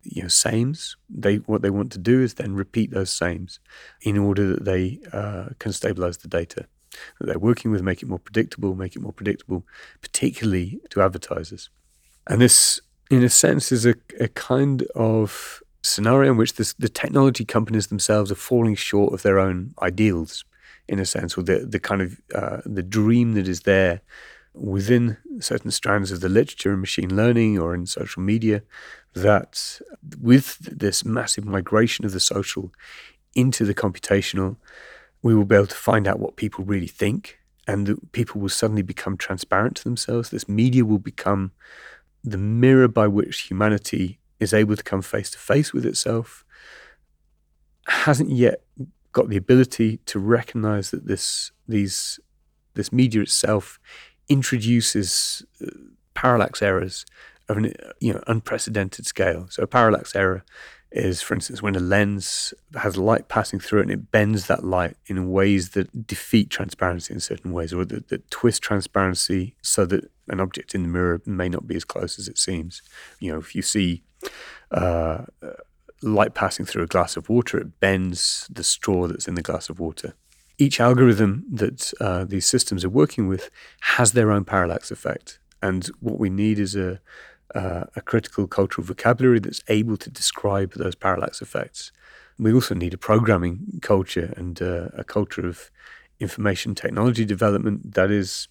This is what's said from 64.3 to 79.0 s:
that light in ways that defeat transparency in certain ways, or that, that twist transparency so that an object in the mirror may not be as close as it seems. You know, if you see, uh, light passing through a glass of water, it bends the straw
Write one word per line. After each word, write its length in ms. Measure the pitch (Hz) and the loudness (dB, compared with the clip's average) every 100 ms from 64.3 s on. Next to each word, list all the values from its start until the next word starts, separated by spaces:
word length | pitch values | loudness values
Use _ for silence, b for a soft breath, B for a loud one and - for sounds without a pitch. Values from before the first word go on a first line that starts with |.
| 107 92 | 0 0
that 160 | - | -2
light 320 | 92 92 87 - _ | 0 0 -2 -6 _
in 240 | 95 92 | -6 0
ways 400 | 95 98 98 92 | 2 4 4 0
that 360 | - 92 - 110 | -4 -4 -8 -10
defeat 440 | - - 113 101 | -12 2 2 2
transparency 640 | - 95 - 92 87 - | -4 -8 -4 -4 -4 -8
in 60 | - | -10
certain 320 | - - 90 | -8 -8 -6
ways, 200 | 87 82 | -6 -6
or 120 | 87 | -4
that, 240 | 92 57 - | -6 -8 -8
that 220 | - _ | -10 _
twist 320 | - 120 - | 0 0 0
transparency 920 | - 104 90 101 95 92 - 98 95 _ | -2 -4 -2 0 0 0 -2 -2 -4 _
so 240 | - - 92 | -4 0 2
that 240 | 98 - _ - | 0 -4 _ -10
an 120 | 95 | -4
object 340 | 95 - - | -4 -6 -8
in 80 | 101 | -4
the 60 | 85 | -2
mirror 340 | 87 90 85 | 0 0 -2
may 240 | - 95 90 | -4 -4 -4
not 180 | 85 - | -4 -6
be 100 | 85 | -8
as 80 | |
close 340 | - - 90 - | -6 -8 -8 -8
as 100 | 92 | -10
it 80 | - | -6
seems. 460 | - 90 82 - _ B B B | -4 -4 -8 -14 _ B B B
You 120 | 92 | -8
know, 60 | 78 | -8
if 160 | 78 | -8
you 80 | - | -6
see, 400 | 92 110 92 87 _ _ B B B B B | -2 0 0 -2 _ _ B B B B B
uh, 520 | - 90 85 80 80 - _ 76 - - _ _ _ | -2 0 0 -2 -4 -10 _ -18 -18 -20 _ _ _
light 320 | 107 104 110 | -2 2 2
passing 320 | - 95 - - | 2 -4 -2 -6
through 160 | - | -4
a 60 | 85 | 0
glass 280 | 92 85 - | 0 0 -4
of 120 | - | 0
water, 300 | 120 117 - | 0 2 -4
it 200 | - - | -6 0
bends 720 | 98 95 92 90 101 - - | 2 2 -2 -2 -4 -4 -10
the 140 | - | -8
straw 420 | 85 - - 92 | -4 -4 0 0